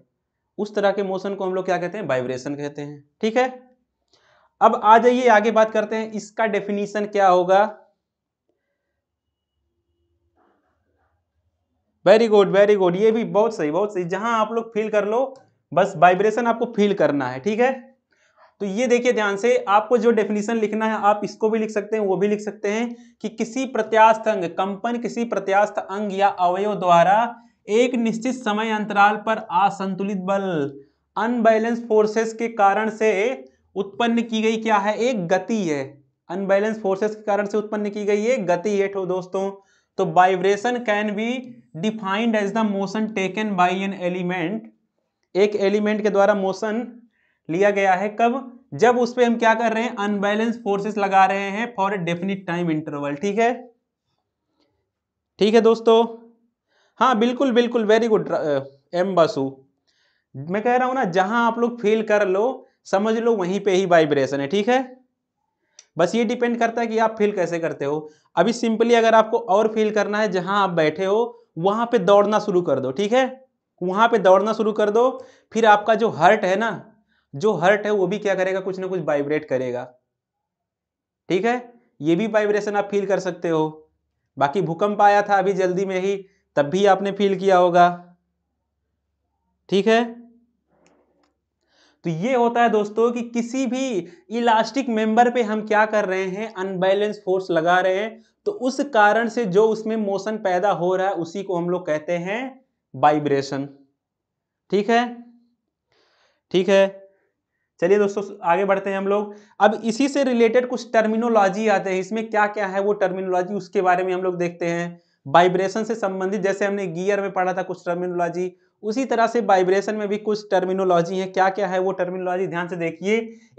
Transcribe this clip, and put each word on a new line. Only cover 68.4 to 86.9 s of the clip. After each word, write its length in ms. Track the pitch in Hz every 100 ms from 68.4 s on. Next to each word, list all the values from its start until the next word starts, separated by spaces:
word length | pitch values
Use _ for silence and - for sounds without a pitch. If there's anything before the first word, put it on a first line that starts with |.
| 196
simply 420 | 233 226 220 233 233
अगर 200 | 226 226
आपको 220 | 220 226
और 300 | - 196 220
फील 240 | 220 214
करना 260 | 208 196 208
है, 140 | 214
जहाँ 320 | 185 175 202
आप 60 | 190
बैठे 360 | 170 156 151 190
हो, 420 | 214 233 - _ 165
वहाँ 280 | 185 214 233
पे 140 | 240
दौड़ना 400 | 180 202 202 214
शुरू 220 | 208 180
कर 180 | 170 131
दो, 120 | 127
ठीक 200 | 135 202
है? 340 | 247 254 262 _ _ _ _
वहाँ 240 | 180 190 233
पे 100 | 233
दौड़ना 360 | 185 190 208
शुरू 200 | 220 214
कर 160 | 214 208
दो, 360 | 214 254 262 - _ _
फिर 120 | 220 220
आपका 300 | 208 208 214
जो 140 | 214
हर्ट 360 | 135 175 214 190
है 100 | 196
ना, 380 | 226 160 - _ _ _ _ 139
जो 180 | 202
हर्ट 320 | 175 180 208 208
है, 60 |
वो 160 | 208 180
भी 120 | 208
क्या 160 | 202 185
करेगा, 240 | 185 190
कुछ 200 | 190 185
ना 80 | 185
कुछ 120 | 180
वाइब्रेट 460 | 156 147 143 151 151
करेगा, 480 | 127 127 123 127 _ _ _ _ _ _ _ _ _ _ _ _ _ _
ठीक 160 | 180 226
है? 280 | 247 - _ _ _
ये 140 | 147 175
भी 120 | 220
वाइब्रेशन 480 | 214 208 208 208 208
आप 120 | 202
फील 140 | 202 190
कर 140 | 185
सकते 300 | 180 170 175
हो। 400 | 160 156 156 - _ _ _ _ -
बाकी 240 | 143 196
भूकंप 400 | 160 165 208 208
आया 200 | 208 208
था 160 | 202 202
अभी 160 | 180
जल्दी 320 | 180 185 180 190
में 140 | 185
ही, 260 | 190 196 - _ _ -
तब 60 | 143
भी 180 | 185
आपने 240 | 202